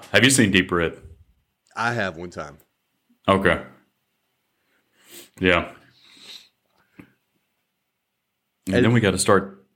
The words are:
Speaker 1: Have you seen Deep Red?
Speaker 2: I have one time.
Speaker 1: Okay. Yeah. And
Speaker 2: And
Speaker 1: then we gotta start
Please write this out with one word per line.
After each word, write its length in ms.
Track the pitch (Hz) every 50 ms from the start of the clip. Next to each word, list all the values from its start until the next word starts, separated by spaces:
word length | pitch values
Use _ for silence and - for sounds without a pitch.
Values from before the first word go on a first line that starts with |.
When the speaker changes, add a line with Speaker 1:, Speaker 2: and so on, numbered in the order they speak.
| - - -
Speaker 1:
Have 100 | 104 113
you 80 | 131
seen 220 | 135 127 120 98 95
Deep 180 | 95 90 -
Red? 260 | 92 85 85 76 - - - - - _ _ _ _ _ _ _ _ _ _ _ -
Speaker 2:
I 180 | - 113 117 120
have 220 | 113 101 95 80
one 140 | 82 90 90
time. 280 | - 92 78 73 71 - _ _ _ _ _ _ _ _ _ _ _ _ -
Speaker 1:
Okay. 360 | - 98 95 95 90 82 - - - - _ _ _ _ _ _ _ _ _ _ _ _ _ _ _ _ _ _ _ _ _ _ _ _ _ _ _ - - - _ _ -
Yeah. 320 | 92 92 87 85 82 - - - _ _ _ _ _ - - - - - - - - _ _ _ _ _ _ _ _ _ _ - - _ _ _ _ _ _ _ _ _ _ _ _ _ _ _ _ _ _ _ _ _ _ _ _ _ _ _ _ _ _ _ -
And 100 | - 95
Speaker 2:
And 80 | 120 -
Speaker 1:
then 80 | 113 120
we 80 | 120
gotta 180 | 104 95 92 92
start 460 | - - 101 95 95 - - - _ _ _